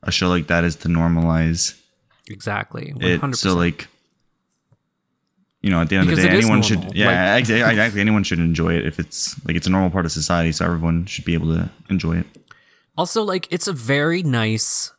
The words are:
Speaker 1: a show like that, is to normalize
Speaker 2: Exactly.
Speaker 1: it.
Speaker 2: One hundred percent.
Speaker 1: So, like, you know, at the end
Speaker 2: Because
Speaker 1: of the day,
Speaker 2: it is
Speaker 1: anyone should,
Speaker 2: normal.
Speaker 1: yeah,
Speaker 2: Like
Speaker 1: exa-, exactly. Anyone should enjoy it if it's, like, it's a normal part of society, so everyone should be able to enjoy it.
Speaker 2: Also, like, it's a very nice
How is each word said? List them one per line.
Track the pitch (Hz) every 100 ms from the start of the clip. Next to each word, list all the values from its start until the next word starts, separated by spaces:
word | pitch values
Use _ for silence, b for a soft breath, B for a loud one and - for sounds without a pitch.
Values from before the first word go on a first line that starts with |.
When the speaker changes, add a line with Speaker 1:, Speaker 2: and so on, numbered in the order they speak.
Speaker 1:
a | -
show | 92 92
like | 90 78
that, | 85
is | 85 78
to | 85
normalize | 82 85 85 82 82 80 82 - - _ _ _ _ -
Speaker 2:
Exactly. | 101 - 101 101 - -
Speaker 1:
it. | 127
Speaker 2:
One | 90 87
hundred | 135
percent. | 123 98
Speaker 1:
So, | 90
like, | 87 80 - _ _ _ _ _ _ _ _ _ _ _ _ _ _ _ _ _
you | 104
know, | 87
at | 82
the | 95
end | 90
Speaker 2:
Because | 85
Speaker 1:
of | 90
the |
day, | 92
Speaker 2:
it |
is | 113
Speaker 1:
anyone | 107
should, | 107 104
Speaker 2:
normal. | 90 -
Speaker 1:
yeah, | 101 90 92
Speaker 2:
Like | 107 120
Speaker 1:
exa-, | 113 113
exactly. | 110 113 104
Anyone | 104 107
should | 95 85
enjoy | 85 80 82 85
it | -
if | 82
it's, | 82 - - - -
like, | 82
it's | 90
a |
normal | 95 92
part | 90 82
of |
society, | 78 76 87 82
so | 76 87
everyone | 85 82 82 90
should | - -
be |
able | 82 80 82
to | 90 - -
enjoy | 95 85 85
it. | 87 - _ b b b b -
Speaker 2:
Also, | 175 226
like, | 208 185 -
it's | 170 220
a |
very | 156 113 139 147 175
nice | 165 123 110 110 - - -